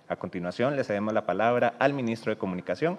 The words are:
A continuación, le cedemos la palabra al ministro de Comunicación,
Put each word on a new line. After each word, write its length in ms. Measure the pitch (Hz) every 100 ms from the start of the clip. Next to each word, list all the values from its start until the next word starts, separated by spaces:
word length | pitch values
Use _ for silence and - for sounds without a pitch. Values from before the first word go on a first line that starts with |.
| -
A 80 | 90
continuación, 580 | 92 92 87 - 127
le 100 | 143
cedemos 280 | 113 101 107
la 140 | 110 -
palabra 480 | 92 113 120 120 -
al 140 | 135
ministro 400 | 139 117 113 113
de 60 | 107
Comunicación, 600 | 98 92 90 92 156